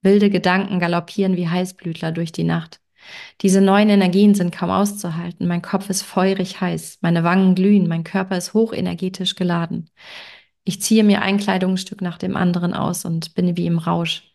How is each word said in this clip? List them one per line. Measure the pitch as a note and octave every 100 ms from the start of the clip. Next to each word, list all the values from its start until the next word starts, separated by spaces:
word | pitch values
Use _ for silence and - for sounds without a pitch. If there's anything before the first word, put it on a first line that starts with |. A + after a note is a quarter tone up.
Wilde | F#3+ G3+ G3+
Gedanken | F#3+ F3+ F#3 G3 F3+
galoppieren | E3+ E3+ E3 - F#3+ F3+
wie | E3+
Heißblütler | F3+ F#3 - E3+ E3 E3
durch | E3 E3
die | E3
Nacht. | E3 E3 E3 - _ _ - - - _
Diese | G3+ F#3+
neuen | G3 G3 G#3+
Energien | G3+ F#3 F3+ G#3
sind | G3+ F3
kaum | - F3
auszuhalten. | F#3+ G3+ G3+ F3 E3 F3 E3+ F3
Mein | F3
Kopf | - F#3+ G3+
ist | F#3+
feurig | - - F#3+ F#3+ F#3 -
heiß, | F3+ E3 - -
meine | E3+ E3+
Wangen | E3+ F#3 F#3+
glühen, | F3+ F#3+ G#3 E3+
mein | E3
Körper | E3 G3 F#3+ F#3
ist | F3
hochenergetisch | G#3+ A3+ - F3+ F3 F#3 F#3 F3+
geladen. | - F3+ E3+ E3+ F3 E3 _ - - - - _ _
Ich | - -
ziehe | - A3
mir | G#3+ G3
ein | F#3+ G3+
Kleidungsstück | G3+ F#3+ F#3 F#3 F#3+ -
nach | F3+ E3+
dem | F#3 -
anderen | F3+ F3 F3
aus | - - F3
und | - E3 E3
bin | - F3+ F3
wie | E3+
im | E3+
Rausch. | E3 E3+ E3+ - _